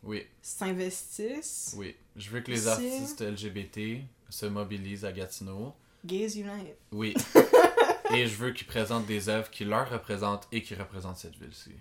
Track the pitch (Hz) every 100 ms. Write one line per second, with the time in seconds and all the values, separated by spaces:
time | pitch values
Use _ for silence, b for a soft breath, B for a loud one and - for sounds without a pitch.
0 | 107 107 - _ - - 190 185 185 185
1 | - - 214 285 320 - - 101 95 -
2 | - - 101 120 120 120 110 113 123 262
3 | - 294 107 101 104 98 95 - 107 120
4 | 135 _ - - 104 101 98 101 95 101
5 | 101 92 92 - 95 95 120 - b b
6 | 175 190 220 214 202 202 190 - - -
7 | 110 - - - - 508 - - 539 440
8 | 415 440 120 104 123 123 - 120 107 117
9 | 104 107 101 107 110 - 104 110 131 120
10 | - 101 101 101 - 113 - 95 95 95
11 | 92 90 87 76 - - - -